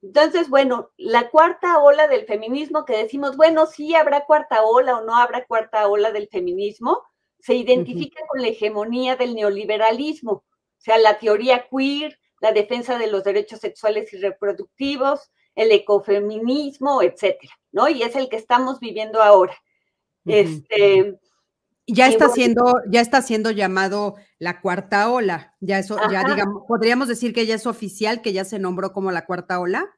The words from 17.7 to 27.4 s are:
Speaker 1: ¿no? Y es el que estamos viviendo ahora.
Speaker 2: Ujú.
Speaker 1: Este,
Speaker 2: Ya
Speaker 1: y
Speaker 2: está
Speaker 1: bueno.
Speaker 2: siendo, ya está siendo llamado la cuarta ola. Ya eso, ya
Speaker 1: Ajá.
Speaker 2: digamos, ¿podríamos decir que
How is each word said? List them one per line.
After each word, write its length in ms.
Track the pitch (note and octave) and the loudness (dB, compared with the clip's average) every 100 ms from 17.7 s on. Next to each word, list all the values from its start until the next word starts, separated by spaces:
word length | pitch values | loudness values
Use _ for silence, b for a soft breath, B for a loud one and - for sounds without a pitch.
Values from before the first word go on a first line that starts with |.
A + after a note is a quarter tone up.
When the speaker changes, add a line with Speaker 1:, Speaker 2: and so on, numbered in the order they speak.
Speaker 1:
¿no? 160 | F#3 C4+ | 0 0
Y 140 | C#4+ | 0
es 120 | A#3 B3+ | -2 -4
el 140 | C4 | -6
que 80 | B3+ | -8
estamos 420 | A3 A#3+ C4 C4 | -2 0 0 -6
viviendo 420 | A#3 G3 A3 A3 | -10 -10 -6 2
ahora. 340 | G#3+ G3+ F3+ - _ _ _ _ _ _ E3+ | 8 8 6 -2 _ _ _ _ _ _ 0
Speaker 2:
Ujú. 100 | G#3 | 2
Speaker 1:
Este, 840 | F3+ D#3 - G#3+ G3+ F#3+ G3+ F#3+ _ _ _ _ _ _ - | 2 -2 -6 2 4 6 2 -4 _ _ _ _ _ _ -6
Speaker 2:
Ya 200 | A3 B3+ | 4 4
Speaker 1:
y 40 | |
Speaker 2:
está 160 | A3+ D4 | 6 4
Speaker 1:
bueno. 80 | B3 | 4
Speaker 2:
siendo, 400 | B3 A#3 B3 B3 G#3 | 2 2 2 2 2
ya 100 | A3+ | 0
está 200 | A#3 C4+ | 2 0
siendo 280 | B3 A3 A3 | 0 -4 -2
llamado 640 | G#3 F#3+ F#3+ F#3+ G3+ G#3 G3 B B | -2 -2 0 -2 -2 -6 -8 B B
la 220 | E3+ F3 | -10 -6
cuarta 480 | F#3+ F3+ F#3+ G3+ G#3+ | -6 -6 -2 0 0
ola. 440 | B3 G#3 E3 - _ | 0 -2 -4 -10 _
Ya 180 | F#3+ G3 | -4 -4
eso, 220 | G3 G#3+ | -4 -4
ya 200 | G#3+ F#3+ | -2 0
Speaker 1:
Ajá. 40 | C4 | -2
Speaker 2:
digamos, 360 | B3 G3+ G#3 - | -2 -4 -6 -4
¿podríamos 400 | A#3 A3+ B3 C4 | 0 0 0 -2
decir 260 | A#3 A#3+ | -4 -4
que 120 | A#3 | -2